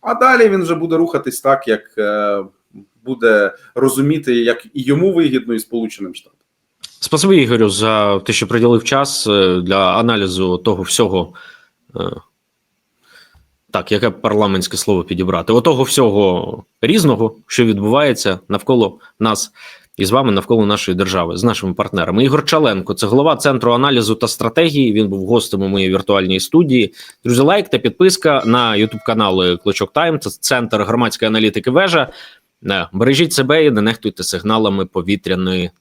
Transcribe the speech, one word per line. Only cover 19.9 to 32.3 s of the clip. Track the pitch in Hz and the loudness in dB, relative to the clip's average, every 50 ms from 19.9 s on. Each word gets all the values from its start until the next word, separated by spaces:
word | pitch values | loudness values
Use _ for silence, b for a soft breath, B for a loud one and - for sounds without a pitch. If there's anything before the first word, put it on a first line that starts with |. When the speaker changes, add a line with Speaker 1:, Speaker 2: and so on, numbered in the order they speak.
| B | B
Speaker 2:
і | - 98 | -4 -2
з | 95 | 0
вами, | 110 131 139 120 | 2 2 2 2
навколо | 101 98 92 - 120 113 107 | 0 0 0 0 0 2 2
нашої | 101 104 101 - - 92 | 0 0 -2 -2 -4 -2
держави, | 90 95 95 95 92 85 85 87 | -2 -2 -2 -2 -4 -4 -4 -4
з | 90 95 | -2 -2
нашими | 120 107 - - 95 87 | -2 -2 -2 -4 -6 -4
партнерами. | - 104 92 - 95 82 - 92 107 127 | -4 -4 -2 -2 -4 -2 0 0 2 2
Ігор | 135 135 151 151 | 2 2 0 0
Чаленко, | - 165 156 156 123 101 95 92 - 101 | 0 0 2 2 2 0 -2 -4 -6 -4
це | - 117 | -4 -2
голова | 101 113 131 143 160 151 | 2 2 2 2 2 0
Центру | - - 147 135 123 117 123 120 | 0 0 -2 0 0 0 0 2
аналізу | 120 135 143 139 120 110 104 110 | 2 2 2 0 0 0 0 -2
та | 110 120 | -2 -2
стратегії, | 107 - - 120 113 113 160 170 165 147 143 135 117 104 | -6 -4 -4 -4 -2 0 0 0 0 2 0 0 2 2
він | 107 110 | 0 0
був | 98 98 98 92 | 0 -2 -6 -2
гостем | 95 117 117 - - - 95 | 0 0 0 0 0 -4 -4
у | 98 | -2
моїй | 95 98 98 95 95 | -2 0 0 0 0
віртуальній | 92 98 95 - 104 98 95 92 95 95 | 0 -2 0 0 0 0 2 0 -2 -2
студії. | - - - 160 180 143 127 123 107 92 B B B B B B _ | -2 2 2 2 2 4 2 2 2 0 B B B B B B _
Друзі, | 123 120 123 | 0 2 2
лайк | 139 151 190 208 196 - | 4 2 2 0 0 -2
та | - | -4
підписка | 120 - 120 - _ 180 190 185 - - 160 143 135 107 | -2 -2 -4 0 _ 2 2 2 2 0 0 0 2 2
на | 113 117 123 120 113 | 2 2 2 2 0
YouTube-канали | 107 101 107 107 - 107 - - 117 110 107 98 92 92 92 90 87 | 2 0 0 0 -2 -8 -4 -4 0 0 0 0 2 2 0 0 0
Клочок | 87 _ 104 95 - 104 - _ | 0 _ -4 -2 -2 -4 -2 _
Тайм, | 147 165 170 156 147 | -2 0 0 -2 -4
це | - 104 | -6 -10
Центр | - - - - 135 127 117 110 - 107 | -12 -8 -4 -2 -2 -2 -2 -2 -2 -2
громадської | 104 95 113 123 120 110 - - - | 0 0 0 0 0 -2 -2 -2 -2
аналітики | 110 107 110 110 107 - 107 95 131 | 0 0 2 0 0 0 -2 -4 0
"Вежа". | 123 160 196 190 170 160 131 B B B B B | 0 0 0 2 0 0 -2 B B B B B